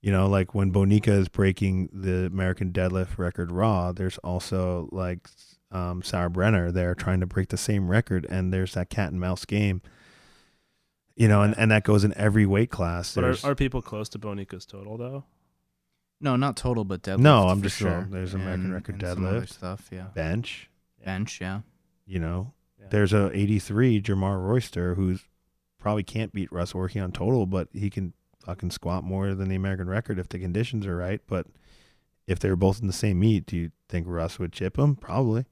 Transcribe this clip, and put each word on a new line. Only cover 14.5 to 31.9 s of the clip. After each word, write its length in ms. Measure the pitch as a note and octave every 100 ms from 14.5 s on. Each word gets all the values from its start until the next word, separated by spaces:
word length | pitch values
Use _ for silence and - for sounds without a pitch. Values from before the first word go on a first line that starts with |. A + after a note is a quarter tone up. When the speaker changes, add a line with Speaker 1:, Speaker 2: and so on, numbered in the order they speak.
| F#2 -
Speaker 2:
total, 320 | G2 G2+ A2+
though? 260 | A#2+ C#3 C#3 _ _ _ _ _ _ _ _ _
Speaker 3:
No, 160 | D3 B2
not 220 | C#3 A#2+
total, 260 | B2+ A#2+
but 180 | G2+ F#2
deadlift, 180 | - G2
Speaker 1:
No, 280 | C#3 C3+ F#2
I'm 120 | F#2+
Speaker 3:
for 40 |
Speaker 1:
just 140 | G2 -
Speaker 3:
sure. 120 | G2 E2+
Speaker 1:
saying 80 | F#2+
there's 220 | F#2+ F#2
American 320 | F#2+ F#2 F#2 F#2
Speaker 3:
And, 80 |
Speaker 1:
record 280 | F#2 - G2+
Speaker 3:
and 60 | G#2+ F#2
some 100 | F#2
other 160 | G#2+
Speaker 1:
deadlift, 60 | F#2
Speaker 3:
stuff, 340 | - F#2 G2 -
yeah. 180 | F#2 F#2
Speaker 1:
bench. 560 | F#2 D#2+ F2 A#2+ - - _ _ _
Speaker 2:
Yeah. 60 | -
Speaker 3:
Bench, 340 | F#2+ G#2 -
yeah. 220 | F#2 G2 - _ _ _ -
Speaker 1:
You 140 | F#2
know, 320 | D#2+ F2 A2 - _ _
Speaker 2:
Yeah. 100 | G2+
Speaker 1:
there's 240 | G#2 G2+
a 180 | G#2 G2
eighty-three 680 | G2 G2+ G#2+ - G#2 B2+ A2
Jamar 440 | G2+ G2 F#2+ G2 F#2
Royster 500 | B2 A#2 - F2+ F2+
who's 280 | F#2+ F#2 _ _ _ _ _ _
probably 240 | G#2 G#2+
can't 300 | G2 A2 A2
beat 180 | G2+ F#2
Russ 240 | F2 F2 F#2
working 260 | F#2 G#2
on 120 | F#2
total, 320 | - G2 B2+ F#2+
but 240 | F#2+ E2+
he 180 | - G2+
can 220 | - F#2 - _ _ -
fucking 260 | F2+ F2
squat 340 | - F2 F2+ F2+
more 280 | F#2+ G2
than 140 | F#2+ F#2+
the 80 | F#2+
American 320 | F#2+ F#2+ F2+
record 320 | G2 A#2 F#2
if 80 | F2+
the 100 | F#2
conditions 480 | F#2 F2+ A#2 A2+ G2
are 120 | F2
right. 240 | F2+ G2+ _
But 200 | F#2 - _ _ _ _